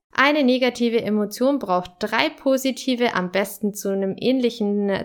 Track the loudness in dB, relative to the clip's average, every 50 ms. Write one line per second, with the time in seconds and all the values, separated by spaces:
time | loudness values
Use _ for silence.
0 | _ _ 0 2 2 4 4 4 4 2 2 2 0 0 0 0 0 0 2 0
1 | 0 0 0 0 0 -2 -2 0 0 0 2 0 0 0 -2 -2 -2 -6 -6 _
2 | -4 -2 0 2 2 0 -2 -2 0 0 2 2 0 -2 -4 -2 -2 -2 0 0
3 | 0 0 0 0 -2 0 0 -2 -2 -2 -4 -4 -4 -4 -4 -4 -4 -2 -2 0
4 | -2 -2 -4 0 0 0 2 2 0 -2 -2 -2 -2 0 0 0 0 0 -2 -2